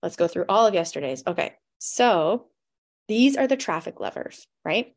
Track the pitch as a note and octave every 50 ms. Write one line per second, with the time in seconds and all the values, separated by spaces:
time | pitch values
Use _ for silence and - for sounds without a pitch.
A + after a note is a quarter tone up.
0 | - F3 - - E3+ E3 - F3+ F3 - G3 G#3+ A#3 A3 G3 F3 E3 E3 - D#3
1 | C#3+ C3 C3 B2+ - - F3 - - - - _ _ _ _ _ - - - -
2 | B3 B3 G#3 E3+ D#3 D#3+ G#3 A#3+ - _ _ _ _ _ _ _ _ _ _ _
3 | _ - G#3+ A3+ B3 C#4 C#4 - C4+ C4 C4+ B3+ - - E3+ E3 E3 - - -
4 | - - - - - - - - - _ _ _ _ D#3+ D#3+ A3 B3 - _